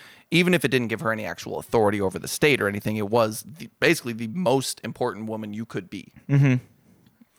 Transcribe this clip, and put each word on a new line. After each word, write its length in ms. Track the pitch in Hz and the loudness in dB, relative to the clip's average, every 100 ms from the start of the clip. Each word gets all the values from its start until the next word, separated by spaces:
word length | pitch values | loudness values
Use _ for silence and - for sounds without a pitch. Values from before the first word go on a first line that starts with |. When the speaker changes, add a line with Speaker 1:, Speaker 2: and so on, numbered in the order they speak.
| - - _ | -20 -20 _
Speaker 1:
Even 240 | 165 180 | 2 4
if 100 | 175 | 2
it 60 | 135 | 2
didn't 180 | 127 113 | 0 -2
give 120 | 110 | -4
her 120 | 113 | -4
any 120 | 110 | -4
actual 340 | 104 85 - 85 | -6 -10 -10 -10
authority 420 | - 120 104 101 | 0 2 4 4
over 180 | 95 85 | 0 -2
the 100 | - | -8
state 320 | - 151 120 | 0 2 4
or 80 | 101 | 2
anything, 280 | 101 104 110 | -2 -4 -4
it 120 | 101 | 0
was 340 | 117 110 110 - | 2 2 -2 -12
the, 220 | 156 214 _ | -16 -18 _
basically 320 | 139 165 120 | 2 2 -2
the 160 | 113 113 | -6 -6
most 520 | 139 170 135 127 - | -2 2 2 0 -8
important 420 | - - 123 98 110 | -10 -6 -4 -4 -8
woman 280 | 110 107 | -8 -8
you 100 | 104 | -10
could 240 | 113 - 90 | -10 -10 -10
be. 240 | 98 - - - | -12 -14 -14 0
Speaker 2:
Mm-hmm. 260 | 139 139 127 - _ _ _ _ _ _ | 4 4 2 -2 _ _ _ _ _ _